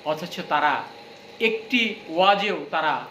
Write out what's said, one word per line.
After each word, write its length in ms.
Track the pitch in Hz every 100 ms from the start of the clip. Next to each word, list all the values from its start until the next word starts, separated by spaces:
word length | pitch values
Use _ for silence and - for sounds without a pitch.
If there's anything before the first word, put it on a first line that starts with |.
অথচ 360 | 147 151 - - -
তারা 340 | 151 147 127 - - - - - -
একটি 540 | 226 220 - 247 226 - -
ওয়াজেও 580 | 160 190 202 208 175 143
তারা 360 | 165 156 127 127